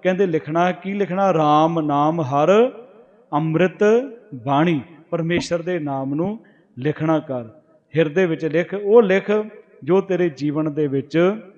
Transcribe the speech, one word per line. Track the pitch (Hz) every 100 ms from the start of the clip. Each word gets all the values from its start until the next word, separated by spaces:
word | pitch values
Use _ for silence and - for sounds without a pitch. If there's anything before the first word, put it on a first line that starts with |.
ਕਹਿੰਦੇ, | 180 185 196
ਲਿਖਣਾ, | 160 151 160 180
ਕੀ | 180 190
ਲਿਖਣਾ? | 202 190 180 196
"RAM | 165 151 151 160 165
ਨਾਮ | 156 143 151 165
ਹਰ | 139 143 156 202 247 - - - - _ _
ਅੰਮ੍ਰਿਤ | 147 160 160 180 - 208 226 269 - -
ਬਾਣੀ।" | 131 117 139 170 156 110 - -
ਪਰਮੇਸ਼ਰ | 170 165 175 - 170
ਦੇ | 165 180
ਨਾਮ | 147 135 135
ਨੂੰ | 143 180 220 - _ _ -
ਲਿਖਣਾ | 135 151 156 160
ਕਰ, | - 127 113 - _ _ _ 147
ਹਿਰਦੇ | 160 147 185
ਵਿੱਚ | 156
ਲਿਖ, | 160 151 170 190
ਉਹ | 202 226
ਲਿਖ | 214 190 190 208 214 - - _
ਜੋ | 131 185
ਤੇਰੇ | 190 180 180
ਜੀਵਨ | 131 147 147 156
ਦੇ | 143 147
ਵਿੱਚ | 135 135 156 180 214 -